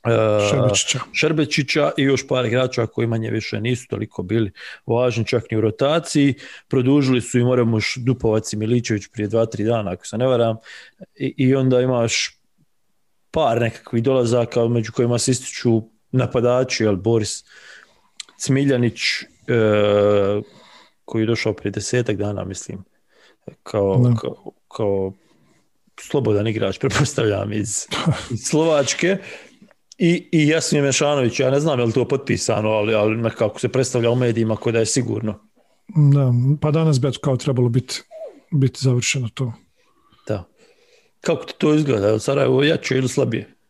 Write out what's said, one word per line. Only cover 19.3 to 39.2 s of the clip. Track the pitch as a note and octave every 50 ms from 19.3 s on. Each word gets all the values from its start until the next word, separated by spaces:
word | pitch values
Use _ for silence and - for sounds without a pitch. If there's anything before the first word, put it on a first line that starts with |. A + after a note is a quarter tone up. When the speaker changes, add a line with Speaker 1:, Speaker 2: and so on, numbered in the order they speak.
| _ _ _ -
Speaker 1:
e, | B2 A#2 A2 G#2+ G#2 G#2+ G#2 G#2 G#2 G#2 G2+ G#2 G#2 G2+ G2+ G2 G#2 G#2 G#2 - - - - - - - - _ _ _ _
koji | - - A#2
je | A2
došao | G#2+ A#2 A2 - A2
prije | G2+ - - A2
desetak | F#2+ G#2+ G2+ - - B2 A#2+ - G#2+
dana, | F#2+ G2+ G#2 G2+ G2 F#2+
mislim, | F#2+ F#2+ - - - F#2+ G2 F#2 _ _ _ _ _ _ _ _ _ _ _ _ - - _
kao, | _ - - G#2+ G2+ G2 G2 B2
Speaker 2:
Da. | B2 B2 A#2+
Speaker 1:
kao, | A2 - - - - _ - _ _ _ _
kao | - - A#2 G2+ G2 G2 F#2+ F#2+ F#2+ _ _ _ _ _ _ _ _ _ _ _ _ _ _ _ _ -
slobodan | - - - D3 - A2+ G#2+ G2+ G#2
igrač, | A2+ A2 G#2+ G#2+ G2 - -
<laughs> |
pretpostavljam, | - B2 - - D3 C3 - - A#2 G#2+ G2+ G2 G2 G#2
iz, | G#2 G#2+ - A#2+ - - - - - -
Speaker 2:
<laughs> | - F3 C#3 - - -
Speaker 1:
iz | B2 G#2+
Slovačke. | - - - D3+ D#3+ E3 D#3 D3 C#3 - - - - F3 G3 F#3+ - - - - - - _ _ - _ _ _ _ _ - _
I, | G#3 E3+ F3 F#3+ - -
i | - D#3+ D3+ D3
Jasmir | D#3 D#3+ D3+ - - D3
Mešanović, | C#3+ C#3 C3 - D#3 C#3+ D3 C#3+ B2+ A#2 A#2 -
ja | C3 C3
ne | C3+ C#3+
znam | D3 E3 C#3+ B2
je | A#2+
li | A#2
to | A2 C3 A#2+
potpisano, | - C#3+ C3 - - - F2+ - - A2+ G2+ G#2+ G#2+
ali, | G#2+ G#2+ G#2 G#2+ A2
ali | G#2+ G#2 A2 A2
nekako | A2+ A#2 A2+ - - A#2 G#2 - -
se | - A#2
predstavlja | - B2+ C3 - - B2 A#2 A#2
u | A#2+
medijima | B2+ B2+ A#2+ A2+ A2+ A2+ A2 A2
kao | G#2 - A#2+
da | A2+ A#2
je | A2+
sigurno. | A2 - C3+ A#2+ A2+ A2 G#2+ A#2 G#2+ G#2 - _ _ _ _ _ _ _ _ _ _
Speaker 2:
Da, | G#3+ D#3 D3 C#3+ C#3 C#3+ C#3 B2+ A#2+ A#2+ B2 C3+ D3 D3
pa | - D3+
danas | D3 E3 D#3+ D#3+ D3 C3
bi, | A#2+ C#3
eto, | B2 -
kao | - D3 C3
trebalo | B2 - C#3+ C3+ A#2+ B2 A#2+
biti, | A#2 C3 - - - - - _ - - D#5+ C5 - - _ _
biti | - D3 C3+ B2+ - -
završeno | C3 C3 B2 B2 A#2+ - - C#3